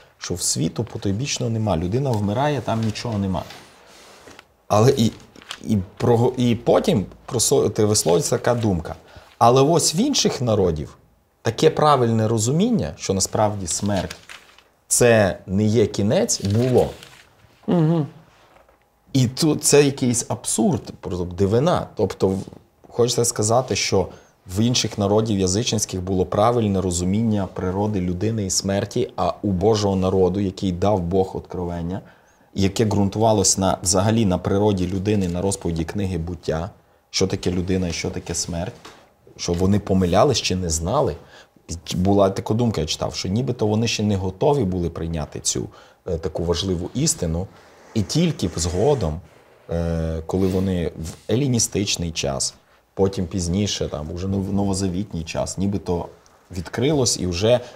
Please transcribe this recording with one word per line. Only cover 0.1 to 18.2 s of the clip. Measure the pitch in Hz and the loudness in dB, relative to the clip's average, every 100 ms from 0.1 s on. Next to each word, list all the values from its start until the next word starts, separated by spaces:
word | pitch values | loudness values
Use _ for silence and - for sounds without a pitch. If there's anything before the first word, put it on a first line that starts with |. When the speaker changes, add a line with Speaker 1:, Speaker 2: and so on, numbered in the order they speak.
| _ | _
Speaker 1:
що | - | -8
в | - | -6
світу | - 127 127 - | -4 -2 -2 -4
потойбічного | 110 113 107 98 143 - 123 | -6 -6 -4 -4 -4 -4 -4
нема, | 113 107 85 | -2 0 0
людина | 87 113 139 | 0 -2 0
вмирає, | 110 101 104 147 139 | 0 0 0 0 -2
там | 107 113 110 | -2 -2 -2
нічого | 104 120 104 | -4 -6 -2
нема. | 98 90 - - - - - - - - - - - _ _ | -2 -2 -6 -14 -20 -20 -20 -20 -20 -20 -20 -20 -20 _ _
Але | 104 110 - | 4 6 4
і | 117 - - - - - | 2 -2 -12 -20 -18 -14
І | - 107 92 - | -2 -2 -2 -2
прого-, | 117 117 120 - | 2 4 2 2
і | 123 117 | 0 0
потім | - - - 226 90 - - | 2 2 2 0 -2 -8 -8
просо-, | 120 - 139 104 | -2 2 2 2
те | 98 107 | 2 2
висловлюється | 107 156 165 147 123 | 2 2 2 2 0
така | - 120 | 0 2
думка. | 110 90 - - - - - _ | 2 0 -4 -12 -18 -20 -20 _
Але | 117 131 | 6 6
ось | 139 - - 156 | 6 4 2 0
в | |
інших | 277 262 - - | 0 2 0 0
народів | 120 104 92 78 69 - _ _ _ _ | 0 2 2 0 -6 -12 _ _ _ _
таке | - 113 156 | -6 2 2
правильне | - 156 143 120 113 110 | 4 4 4 4 2 2
розуміння, | 113 110 151 220 220 76 - | 0 0 0 2 0 -2 -6
що | - | -4
насправді | 95 - 117 107 104 92 | -2 0 0 0 0 -6
смерть — | - 101 101 85 - - - - - _ _ _ | -4 -2 -2 -4 -10 -18 -20 -20 -20 _ _ _
це | - 123 113 98 - - | 4 6 8 6 2 -2
не | 95 | 0
є | 107 113 104 | 2 4 2
кінець, | - 104 156 233 - | 2 0 2 0 -2
було. | 95 104 127 120 - - - - - _ _ _ - | 0 0 4 4 2 -2 -18 -20 -20 _ _ _ 0
Speaker 2:
Мгм. | 175 156 165 139 - | 2 4 2 0 -8